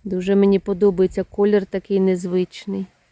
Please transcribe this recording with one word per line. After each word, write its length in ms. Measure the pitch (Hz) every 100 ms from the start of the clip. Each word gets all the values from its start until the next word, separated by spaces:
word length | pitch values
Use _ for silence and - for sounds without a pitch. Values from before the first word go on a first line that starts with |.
Дуже 320 | 196 185 185 196
мені 240 | 196 196
подобається, 640 | - 185 202 180 185 -
колір 420 | 190 - 208 208 190
такий 340 | 190 _ 196
незвичний. 840 | 190 185 180 180 180 - - 196 190 _ _